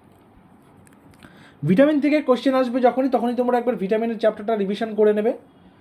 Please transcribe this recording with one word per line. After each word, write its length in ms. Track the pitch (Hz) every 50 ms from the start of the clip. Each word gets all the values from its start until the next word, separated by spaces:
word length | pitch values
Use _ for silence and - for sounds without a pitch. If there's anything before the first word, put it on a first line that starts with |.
| _ - _ _ _ _ _ - _ _ - _ _ - - - - - - - - - - - - - - - - - - _ -
ভিটামিন 320 | 147 190 185 277 294 311 294
থেকে 220 | 262 294 294 302
কোশ্চেন 340 | 294 262 247 240 - 277 262
আসবে 240 | 262 262 254 233 262
যখনই, 300 | 240 247 240 254 269 269
তখনই 260 | 247 233 214 240 247
তোমরা 220 | 233 247 240 240 240
একবার 180 | 233 247 240
ভিটামিনের 440 | 180 190 190 220 220 226 233 233 208
চ্যাপ্টারটা 360 | - 214 208 - 208 208 226
রিভিশন 400 | 214 202 190 208 196 233 220 214
করে 180 | 208 214 214 208
নেবে, 200 | 214 208 233 269 - - - _ - _ - _ _